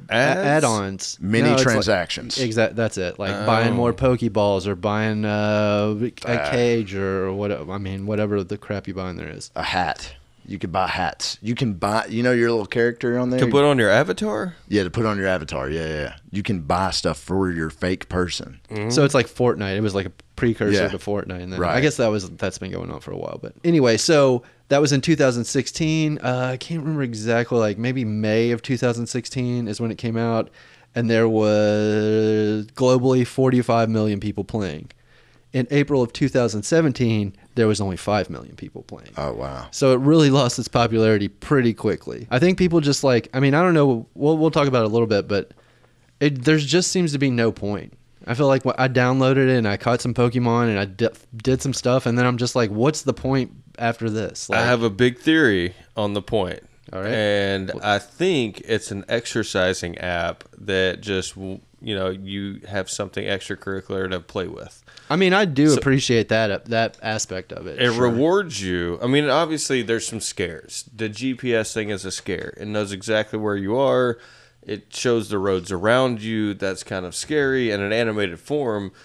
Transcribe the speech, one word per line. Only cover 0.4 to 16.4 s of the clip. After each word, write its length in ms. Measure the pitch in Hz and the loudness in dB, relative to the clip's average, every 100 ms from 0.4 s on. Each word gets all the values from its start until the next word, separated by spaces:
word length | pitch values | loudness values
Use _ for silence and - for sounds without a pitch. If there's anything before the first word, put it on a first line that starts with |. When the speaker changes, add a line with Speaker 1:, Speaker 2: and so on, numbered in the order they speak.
| 165 151 139 | 2 2 2
Speaker 1:
add-ons. 520 | 107 98 95 - - | 2 -2 -6 -10 -6
Speaker 3:
Mini 260 | 95 113 - | 0 2 4
Speaker 1:
No, 60 | |
it's 100 | 131 127 | 4 4
like 60 | |
Speaker 3:
transactions. 640 | 113 107 98 85 - 120 - | 2 2 0 0 -6 -6 -4
Speaker 1:
Exact. 380 | 127 110 110 107 | -2 2 0 0
That's 220 | 110 - | -2 -2
it. 200 | 90 - | -6 -4
Like, 280 | 101 101 107 | -4 -4 0
buying 240 | 113 117 | 2 2
Speaker 2:
Oh. 40 | 120 | 2
Speaker 1:
more 160 | 120 | 0
Pokeballs 760 | - 131 123 117 107 101 98 95 | 2 2 2 0 2 2 2 0
or 80 | 90 | -2
buying, 480 | 104 104 110 107 107 | -2 0 0 0 0
uh, 720 | 104 104 107 104 104 107 107 120 - - | 0 2 2 2 2 0 -2 -4 -6 -4
a 40 | |
Speaker 3:
Uh, 220 | 117 73 | -2 0
Speaker 1:
cage 420 | 120 120 117 101 | 0 2 0 -2
or 380 | 98 98 95 95 | -4 -2 -2 -2
what, 180 | 98 101 | -4 -4
I 260 | 76 73 98 | -4 -6 -8
mean, 260 | 98 98 101 | -6 -6 -4
whatever 380 | 104 104 104 | -2 0 0
the 140 | 90 101 | -2 -8
crap 300 | - 101 98 | -8 -8 -8
you 60 | |
buy 160 | 92 92 | -8 -8
in 60 | 85 | -8
there 140 | 78 | -10
is. 200 | 98 - - | -12 -12 -8
Speaker 3:
A 80 | |
hat. 480 | - 95 82 - - - - _ - | -4 -2 -2 -4 -10 -18 -20 _ -14
You 120 | 98 | -10
can 100 | 98 | -4
buy 180 | 87 90 | -2 -2
hats. 520 | - 85 - - - | -2 -4 -4 -8 -8
You 140 | 104 120 | -6 -2
can 180 | 127 | -2
buy, 320 | 92 101 110 104 | -2 -2 -2 -2
you 140 | 110 | -2
know, 120 | 123 | 0
your 180 | 120 117 | 2 2
little 160 | 117 98 | 0 -2
character 500 | 123 120 117 123 123 | 0 0 0 -2 0
on 140 | 123 | 0
there. 80 | 127 | 0
Speaker 2:
To 80 | 127 | 2
put 160 | 135 143 | 4 4
on 140 | 135 | 4
your 100 | 107 | 4
avatar? 640 | 107 156 190 214 214 190 - - | 4 2 -2 -4 -4 -6 -10 -2
Speaker 3:
Yeah, 160 | 101 | 0
to 80 | 90 | 0
put 140 | 120 110 | 0 -2
on 100 | 101 | 0
your 80 | 95 | 0
avatar. 420 | 92 76 76 69 | -2 -2 -6 -4
Yeah, 180 | 80 80 | -4 -4
yeah, 60 | 76 | -6
yeah. 180 | 69 - - | -8 -10 -10
You 120 | 98 | -6